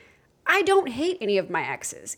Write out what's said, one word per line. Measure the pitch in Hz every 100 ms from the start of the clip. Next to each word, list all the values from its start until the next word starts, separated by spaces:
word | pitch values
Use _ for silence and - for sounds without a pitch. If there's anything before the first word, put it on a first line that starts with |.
| - _ _ _ -
I | 370
don't | 381 392 330
hate | 233 339 359
any | 208 196
of | 151
my | 160 131
exes. | 127 - - -